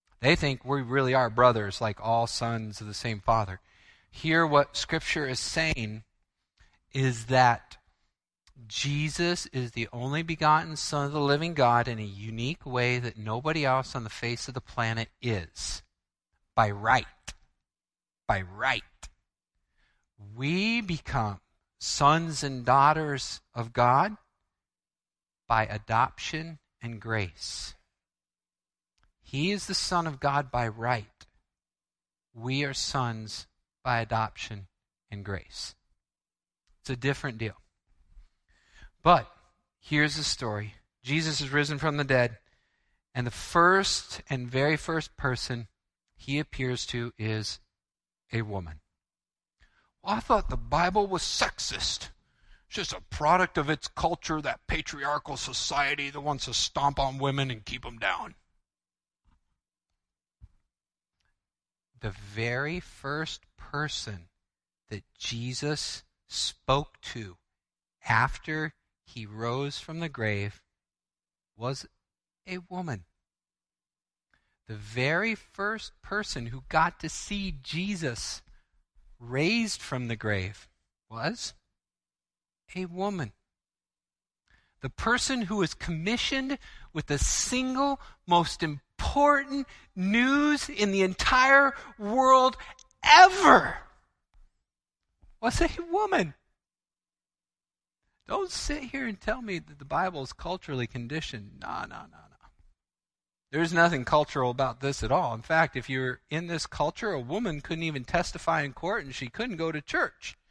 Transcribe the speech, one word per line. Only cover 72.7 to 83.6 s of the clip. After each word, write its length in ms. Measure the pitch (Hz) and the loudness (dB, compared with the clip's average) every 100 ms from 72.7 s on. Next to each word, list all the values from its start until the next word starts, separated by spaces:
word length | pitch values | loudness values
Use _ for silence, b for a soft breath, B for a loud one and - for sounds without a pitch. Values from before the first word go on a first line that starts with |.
| 180 170 107 - _ _ _ _ _ _ _ _ _ _ _ _ _ _ _ - | -8 -6 -8 -10 _ _ _ _ _ _ _ _ _ _ _ _ _ _ _ -14
The 100 | 107 | -12
very 580 | 104 120 135 165 226 | -8 -2 0 0 -2
first 640 | 214 - - 202 220 - - | -4 -10 -6 -6 -6 -10 -16
person 440 | - 202 208 139 117 | -8 -6 -6 -8 -8
who 180 | 131 - | -10 0
got 320 | 160 170 - | 2 2 0
to 80 | 160 | -10
see 440 | - - 202 196 143 | -10 -8 -6 -6 -8
Jesus 800 | 131 160 196 190 151 117 - - - - _ _ _ _ - - | -6 -4 -4 -2 -2 -4 -6 -10 -14 -20 _ _ _ _ -20 -18
raised 600 | 120 131 165 233 220 - | -4 0 2 2 0 -4
from 280 | - 131 120 | -6 -6 -4
the 80 | 110 | -4
grave 520 | 107 101 92 - - _ _ _ _ | 0 0 -2 -8 -20 _ _ _ _
was 460 | 113 143 233 - - _ _ _ _ _ _ _ _ _ _ _ | -6 -6 -6 -10 -14 _ _ _ _ _ _ _ _ _ _ _
a 120 | 185 185 | -10 -8
woman. 460 | 175 202 190 113 - _ _ | -4 -4 -4 -6 -10 _ _